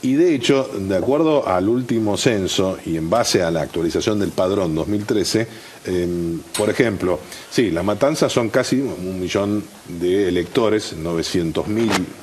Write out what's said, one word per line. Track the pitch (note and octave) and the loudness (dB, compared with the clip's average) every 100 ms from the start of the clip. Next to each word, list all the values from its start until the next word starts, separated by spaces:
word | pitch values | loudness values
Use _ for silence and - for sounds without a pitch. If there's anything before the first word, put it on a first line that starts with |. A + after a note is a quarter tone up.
Y | B2+ | 2
de | C#3 F3 | 4 4
hecho, | C#3+ - C#3 C3 - | 4 4 2 2 -4
de | F#2+ F#2+ | 0 0
acuerdo | G2+ C#3+ D#3+ D3 F#2+ | 2 2 4 2 2
al | F#2 G2 | 2 2
último | A#2+ B2 A#2 G#2+ G2 | 0 0 0 0 2
censo | C3+ A2 F2+ - F#2+ D#2+ | 2 2 0 0 0 -2
y | - E2 | -4 -4
en | D#2+ | 0
base | A2 A#2 G#2+ | 2 4 2
a | E2+ | 2
la | E2 | 0
actualización | D2 F2 E2 D#2+ D#2+ G#2+ | -2 -2 -2 0 0 0
del | F#2 | -2
padrón | D2+ F#2 G2+ F2+ | 0 0 2 0
dos | D#2+ D2+ | -2 -2
mil | G#2 G#2 | -2 0
trece, | A2 F2 A2 A2+ - - - - | 0 2 0 -2 -8 -20 -14 -4
em, | F2+ F2 F2 E2+ E2 - - | -2 -2 -2 -4 -6 -8 -2
por | G#2 | -2
ejemplo, | G#2+ B2 F#2+ F#2 F2 - - - | 2 2 2 -2 -2 -6 -18 -6
sí, | - A2+ | 0 0
la | E2 | 0
matanza | F#2+ G#2 C#3 D#3 C#3+ | -2 0 0 2 0
son | C3+ A2+ | 2 0
casi | C3+ B2 C3 | 0 0 0
un | C3+ F#2 F2+ F#2 | -2 -6 -8 -6
millón | F2+ G2 G2+ G#2 F#2+ - - F2 | -2 0 0 -2 -4 -16 -14 -4
de | F2+ F#2+ F#2+ | 0 2 2
electores, | F2+ E2 - A2 G#2 - | 0 0 0 2 0 -2
novecientos | D#2+ D#2+ E2+ D#2+ F#2 E2 D#2 D2+ | -8 -4 -2 -2 -2 -2 -2 -2
mil | G#2+ A#2 F#2+ F2+ - | 0 0 0 -4 -8